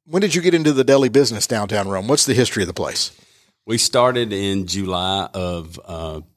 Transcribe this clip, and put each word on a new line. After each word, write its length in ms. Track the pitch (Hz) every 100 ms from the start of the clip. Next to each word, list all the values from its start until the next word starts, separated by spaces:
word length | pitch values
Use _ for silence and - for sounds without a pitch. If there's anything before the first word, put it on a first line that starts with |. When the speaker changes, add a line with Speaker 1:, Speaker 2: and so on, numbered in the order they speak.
Speaker 1:
when 160 | _ 170
did 140 | 202
you 80 | 160
get 100 | 170
into 200 | 170 151
the 100 | 139
deli 280 | 127 139 131
business 360 | 120 131 110 -
downtown 400 | 113 104 104 98
Rome? 220 | 98 104
What's 180 | 147 -
the 80 |
history 300 | 120 120 -
of 20 | 87
the 80 |
place? 420 | 87 76 - - - _ _ _ _
Speaker 2:
We 140 | - 117
started 540 | - 127 123 123 117
in 340 | 101 98 98 92
July 640 | 92 95 90 92 98 92
of, 440 | 98 90 87 82 85
uh, 360 | - 85 80 78 80